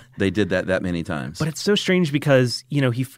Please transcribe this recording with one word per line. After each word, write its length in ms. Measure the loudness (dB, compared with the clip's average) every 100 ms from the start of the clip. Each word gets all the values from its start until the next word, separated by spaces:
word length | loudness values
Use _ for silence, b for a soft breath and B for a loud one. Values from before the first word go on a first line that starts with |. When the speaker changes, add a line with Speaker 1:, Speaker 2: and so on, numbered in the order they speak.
| -6 -2
Speaker 1:
They 120 | 0
did 200 | 0 0
that 180 | 0 0
that 160 | -2
many 200 | -2 -4
times. 360 | -4 -6 -8 -4
Speaker 2:
But 80 | -4
it's 140 | -2
so 120 | 0
strange 380 | 0 2 2 2
because, 540 | 0 4 4 4 -2 -4
you 120 | 0
know, 100 | 0
he, 160 | 0 -6